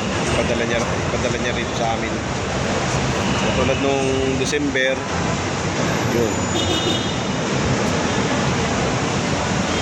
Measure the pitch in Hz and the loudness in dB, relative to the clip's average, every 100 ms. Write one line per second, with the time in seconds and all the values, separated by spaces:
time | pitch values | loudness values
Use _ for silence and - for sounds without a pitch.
0 | - - - 120 117 117 117 120 117 - | -2 -2 0 0 2 0 0 0 0 0
1 | - - 120 117 117 120 113 - 117 113 | 0 0 0 0 0 -2 -2 0 0 0
2 | 113 107 104 - - - - - - - | -2 -2 -2 -2 -2 -2 -2 0 0 0
3 | - - - - - - 127 135 139 139 | 0 0 0 0 0 2 2 2 2 2
4 | 135 131 135 131 131 147 147 131 131 131 | 2 2 2 2 0 0 0 2 2 2
5 | - - - - - - - - 113 110 | -2 -2 0 0 -2 -2 -2 0 0 0
6 | 117 113 113 95 92 - 95 - 117 - | 2 2 2 0 -2 0 0 0 0 0
7 | - - - - - 139 131 131 - - | -2 -2 -2 -2 -2 0 0 0 0 0
8 | - - - - - - - - - - | 0 0 0 0 0 0 0 0 0 0
9 | - - - - - - - - | 0 0 0 -2 0 0 0 0